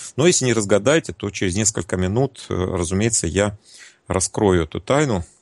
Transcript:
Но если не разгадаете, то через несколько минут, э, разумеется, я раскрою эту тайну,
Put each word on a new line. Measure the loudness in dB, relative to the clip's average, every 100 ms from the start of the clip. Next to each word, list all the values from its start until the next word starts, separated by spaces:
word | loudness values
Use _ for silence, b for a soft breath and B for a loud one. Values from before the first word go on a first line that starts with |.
| B 0
Но | 2
если | 2 2
не |
разгадаете, | 0 2 2 4 0 0
то | -8 -8
через | -4 -2 0
несколько | -2 -2 -4 -2
минут, | 0 0 -2 -4 -8
э, |
разумеется, | -4 -2 -2 -2 0 0 0 0
я | 0 0 -2 B B B B -4
раскрою | -4 -2 0 4 4
эту | 0 -6
тайну, | 0 0 2 0 -4 _